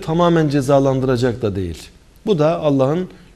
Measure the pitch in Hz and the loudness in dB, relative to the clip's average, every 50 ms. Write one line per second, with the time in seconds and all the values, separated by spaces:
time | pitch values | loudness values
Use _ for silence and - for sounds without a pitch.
0 | - 156 160 170 175 175 170 165 156 147 139 147 131 127 143 139 139 135 131 131 | -2 -2 0 2 2 2 2 2 2 0 0 0 0 2 2 2 4 2 0 0
1 | 127 131 131 117 127 127 110 123 117 104 92 98 95 85 80 - - - - - | 0 0 0 0 0 -2 -2 -2 -4 -4 -4 -4 -6 -8 -8 -12 -16 -20 -20 -20
2 | - _ _ - - 214 208 151 147 156 170 - - 151 139 135 131 135 156 180 | -20 _ _ -10 -4 -2 0 2 2 0 0 0 0 0 2 2 2 0 0 -2
3 | 185 175 - - - - - | -4 -6 -10 -18 -20 -20 -10